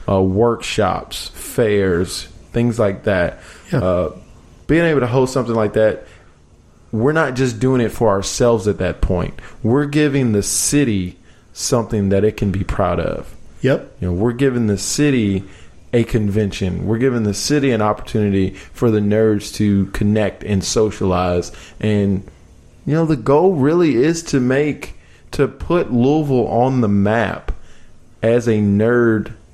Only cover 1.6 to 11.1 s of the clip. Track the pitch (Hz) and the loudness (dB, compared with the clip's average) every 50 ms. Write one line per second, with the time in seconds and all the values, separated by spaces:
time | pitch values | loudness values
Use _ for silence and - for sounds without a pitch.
1.6 | 107 107 104 101 95 95 85 87 92 - - - - - - - - - - 120 | 2 2 2 2 2 2 2 0 0 -2 -6 -10 -12 -14 -18 -20 -12 -6 -2 0
2.6 | 120 120 110 120 107 98 95 - - 104 98 90 85 - - - - - - - | 0 0 2 0 0 0 -2 -2 -2 0 0 0 0 -2 -4 -8 -16 -20 -20 -20
3.6 | - - 170 127 90 92 90 90 90 76 - - - - - - - - - - | -10 -4 -2 0 0 0 0 0 0 -4 -6 -12 -20 -20 -20 -20 -20 -20 -20 -10
4.6 | - - 151 170 170 165 151 131 123 113 127 139 127 127 - 135 113 117 113 113 | -2 0 0 2 2 2 2 0 0 0 2 0 0 0 0 -2 -2 -2 0 0
5.6 | 107 104 - 110 110 107 92 - - - - - - - - _ - - - - | 0 0 2 2 2 2 2 -2 -10 -18 -20 -20 -20 -20 -20 _ -20 -20 -20 -20
6.6 | - - - - - - 113 107 120 147 156 160 156 135 123 123 135 123 110 104 | -20 -20 -20 -20 -14 -8 -4 0 0 2 2 2 0 0 0 -2 -2 -2 -2 0
7.6 | 123 131 131 123 113 101 - - 117 107 98 98 95 - - - 123 120 117 104 | 0 0 2 2 0 0 0 0 2 2 2 0 -2 -4 -2 0 2 2 2 2
8.6 | 101 104 87 - 92 87 82 - - - 92 87 90 - - - - - - - | 2 0 -2 0 -2 -4 -2 0 0 0 0 0 -2 -4 -8 -10 -16 -16 -10 -4
9.6 | - 110 123 147 147 147 147 151 151 143 135 139 127 113 104 101 101 - - - | -2 0 2 2 0 0 0 2 2 2 2 0 0 2 0 0 0 -2 -2 -4
10.6 | - - 143 147 139 117 104 95 90 90 | -2 0 2 2 2 2 0 -2 -4 -6